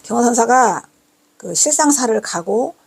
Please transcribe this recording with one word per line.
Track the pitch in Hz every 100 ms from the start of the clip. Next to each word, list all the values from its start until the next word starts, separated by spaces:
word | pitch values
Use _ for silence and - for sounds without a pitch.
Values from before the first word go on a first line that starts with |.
경호선사가 | - 233 240 240 226 254 233 170 - _ _ _ _ _
그 | -
실상사를 | 170 294 302 302 285 247 220
가고 | 208 196 170 208 277 -